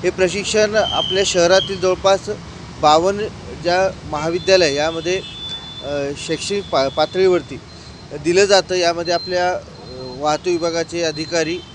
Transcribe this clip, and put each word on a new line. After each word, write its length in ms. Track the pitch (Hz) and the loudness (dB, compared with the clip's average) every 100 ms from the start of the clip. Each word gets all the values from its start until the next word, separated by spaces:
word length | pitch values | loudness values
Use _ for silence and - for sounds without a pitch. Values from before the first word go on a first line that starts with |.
हे 60 | 180 | -2
प्रशिक्षण 640 | 175 185 190 190 214 214 214 | 0 0 0 -2 2 2 2
आपल्या 480 | 147 135 - 185 196 | 0 0 0 0 2
शहरातील 540 | 180 170 190 190 190 | 4 6 4 2 -2
जवळपास 500 | 185 180 190 190 202 202 - - - - | 0 2 2 2 0 -10 -10 -16 -16 2
बावन्न 400 | 151 156 180 202 214 - - 131 | 6 6 4 0 -6 -8 -14 -6
ज्या 440 | 170 180 190 185 151 | 0 2 2 -2 -8
महाविद्यालय 640 | 151 156 175 170 190 165 | -4 -2 -2 4 4 4
यामध्ये, 480 | 139 156 165 165 185 180 - - - - - | 2 -2 -2 -4 -4 -6 -14 -12 -12 -14 -12
अ, 280 | 139 143 139 143 | -6 -4 -4 -6
शैक्षणिक 460 | - 156 - 202 180 | -6 -4 -2 -4 0
पा-, 160 | 156 135 | 0 2
पातळीवरती 720 | 135 156 185 190 175 123 127 - - - - - 147 | 2 0 2 4 2 -2 -12 -14 -18 -18 -18 -14 -6
दिलं 220 | 151 175 196 | 2 4 6
जातं. 300 | 196 165 185 | 6 4 0
यामध्ये 380 | 170 170 170 | 2 0 0
आपल्या, 380 | 170 180 180 180 | -2 0 0 0
अ, 100 | 180 - - - 127 | -2 -8 -18 -16 -12
वाहतूक 480 | 131 127 147 156 180 | -12 -4 0 0 0
विभागाचे 540 | 170 170 165 160 170 | 0 0 -2 -4 -2
अधिकारी 540 | 165 156 151 170 156 180 - | -2 -4 -2 0 0 -4 -8